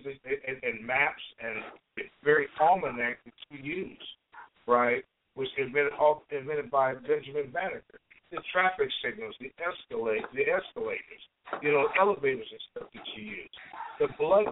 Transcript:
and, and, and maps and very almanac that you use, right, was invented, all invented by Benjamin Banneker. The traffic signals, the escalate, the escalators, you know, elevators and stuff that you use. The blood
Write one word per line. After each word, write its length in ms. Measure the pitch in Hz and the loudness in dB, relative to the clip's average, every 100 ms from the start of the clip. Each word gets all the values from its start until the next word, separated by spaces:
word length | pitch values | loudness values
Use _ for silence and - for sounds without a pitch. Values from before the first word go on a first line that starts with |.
| 139 | -10
and, 140 | 135 131 135 131 | -10 -6 -4 -4
and, 160 | 131 | -4
and 220 | 127 113 113 | -4 -4 -2
maps 360 | 131 151 - - - | 2 2 0 -16 -10
and 640 | 117 110 110 - _ - - _ | -8 -8 -10 -16 _ -10 -10 _
very 240 | 143 151 139 - | 4 4 2 4
almanac 560 | 156 185 147 120 117 120 120 | 6 6 2 -2 -4 -4 -14
that 80 | - - | -20 -18
you 100 | 147 | -12
use, 480 | 139 180 160 - - - _ - - _ - | -8 -6 -8 -12 -16 -18 _ -20 -20 _ 2
right, 360 | 120 123 120 - _ _ - | 4 4 2 -4 _ _ -6
was 120 | 131 - | -6 -4
invented, 360 | 127 139 143 147 | -2 2 2 4
all 240 | 151 151 - | 4 4 -2
invented 400 | 143 135 147 123 | -8 -4 -6 0
by 220 | 135 131 | 2 2
Benjamin 580 | 127 131 151 139 147 135 | 0 0 0 0 -6 -4
Banneker. 480 | 160 185 127 - - _ - - | -4 -4 -6 -12 -20 _ -20 -12
The 80 | 175 - | -12 -4
traffic 340 | 185 185 185 135 - | 2 2 2 -2 -2
signals, 320 | 127 107 110 - | -6 -6 -10 -10
the 100 | 123 - | -14 -6
escalate, 640 | 170 175 - 117 113 110 - 127 | -6 -6 -8 -4 0 0 -2 0
the 120 | 151 | 2
escalators, 760 | 185 - - 110 98 - - - _ - - | 2 -2 -6 -6 -6 -10 -20 -20 _ -10 -2
you 80 | 147 | 2
know, 160 | 143 139 - | 4 4 4
elevators 480 | 202 165 139 127 110 | 4 4 0 0 -6
and 100 | 110 - | -14 -14
stuff 160 | 120 - | -14 -14
that 100 | 110 - 110 | -14 -14 -12
you 60 | |
use. 320 | 107 98 - - - - - - | -10 -12 -14 -18 -16 -12 -10 -2
The 80 | 226 - | -2 2
blood 260 | 156 190 208 | 4 6 4